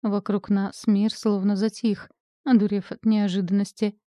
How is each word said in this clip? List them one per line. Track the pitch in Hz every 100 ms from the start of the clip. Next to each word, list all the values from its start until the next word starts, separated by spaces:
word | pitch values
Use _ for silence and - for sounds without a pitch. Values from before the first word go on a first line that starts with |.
Вокруг | 214 202 196 202 -
нас | 202 196 - -
мир | 202 214
словно | - 220 208 196 202
затих, | 214 - 233 202 - _ _ _
одурев | - 247 202 202 -
от | - 226
неожиданности | 214 208 185 180 202 202 - 208 208